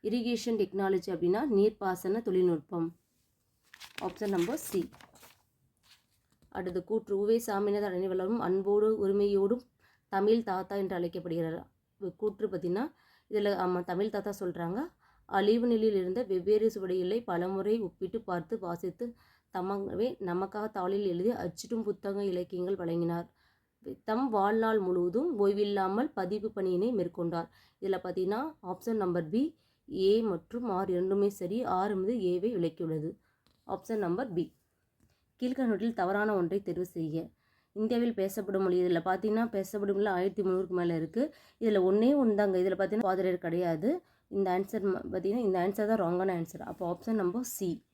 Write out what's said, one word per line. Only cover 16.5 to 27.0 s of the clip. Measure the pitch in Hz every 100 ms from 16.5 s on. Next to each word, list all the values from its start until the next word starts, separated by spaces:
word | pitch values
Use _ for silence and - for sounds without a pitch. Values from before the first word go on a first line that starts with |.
| 214 220
சுவடிகளை | 220 185 185 180 220
பலமுறை | 233 175 180 190 190 226
ஒப்பிட்டு | 190 _ 185 226
பார்த்து | 196 175 170 226
வாசித்து | 180 170 185 165 240 233 _ _ _
தமவே | 190 185 196 196 180 240 -
நமக்காக | 190 175 190 214 214
தாளில் | 208 180 196 202
எழுதி | 175 196 247
அச்சிட்டும் | 180 - - 226
புத்தக | 208 202 202 196
இலக்கியங்கள் | 202 180 180 180 180 190
வழங்கினார். | 170 170 170 170 170 _ _ _ _ _ - -
தம் | - 220 269
வாழ்நாள் | 214 196 220 226 220
முழுவதும் | 185 180 175 196 330 240
ஓய்வில்லாமல் | 196 202 208 202 190 202 294
பதிவு | - 180 214 214
பணியினை | 202 190 180 220
மேற்கொண்டார். | 226